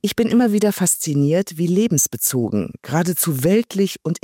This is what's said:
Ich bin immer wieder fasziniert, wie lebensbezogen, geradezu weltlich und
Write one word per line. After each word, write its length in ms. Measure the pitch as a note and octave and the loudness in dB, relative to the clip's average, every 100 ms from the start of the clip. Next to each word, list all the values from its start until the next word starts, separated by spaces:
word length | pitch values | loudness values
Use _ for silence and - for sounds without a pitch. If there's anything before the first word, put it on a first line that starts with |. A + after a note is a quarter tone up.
Ich 140 | G3+ - | -2 0
bin 120 | A3+ | 2
immer 260 | A#3 A#3+ | 4 4
wieder 200 | G#3 G#3 | 2 0
fasziniert, 840 | - F#3 - E3 C#3+ C#3+ E3+ - D#3+ | 2 -2 -2 -2 2 2 2 -2 -2
wie 100 | F3 | 0
lebensbezogen, 1040 | F3+ A#3 D3+ - A2 - C3 A2 G#2 F2 - | 2 2 0 -2 -4 -2 -2 0 -2 -4 -10
geradezu 640 | - D3 E3+ F3 - C3+ | -4 -2 0 -2 -2 0
weltlich 540 | D#3 G#3 A#3 F#3+ G3 - | 2 2 0 -2 -2 -2
und 160 | D#3+ E3+ | -6 -4